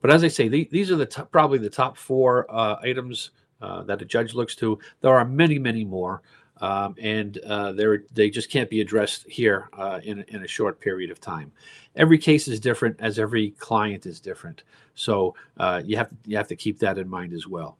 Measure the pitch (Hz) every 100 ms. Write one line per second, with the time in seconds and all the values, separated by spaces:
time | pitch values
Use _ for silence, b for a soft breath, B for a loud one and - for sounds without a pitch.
0 | 156 156 170 - 113 135 165 165 196 175
1 | 139 - - 165 151 139 107 - 131 -
2 | - 131 127 123 120 113 110 104 110 127
3 | 127 117 - _ _ _ 98 92 92 101
4 | - 120 117 113 117 - 113 107 B B
5 | 131 131 123 135 165 147 127 113 107 92
6 | 90 87 b b b _ 95 98 98 98
7 | 110 107 104 101 107 104 101 95 107 107
8 | - 113 104 104 - 143 117 110 101 110
9 | 104 - - - 117 98 - - 98 95
10 | - 101 98 107 92 - 107 92 - 92
11 | 87 90 - 82 71 _ B B B -
12 | 160 160 160 151 151 110 120 113 117 110
13 | 113 104 107 117 107 - - 110 107 98
14 | 92 82 98 90 82 82 _ b b -
15 | - 104 92 B B _ 92 90 85 104
16 | - - - 104 104 - - 104 104 95
17 | 92 92 90 85 78 90 73 -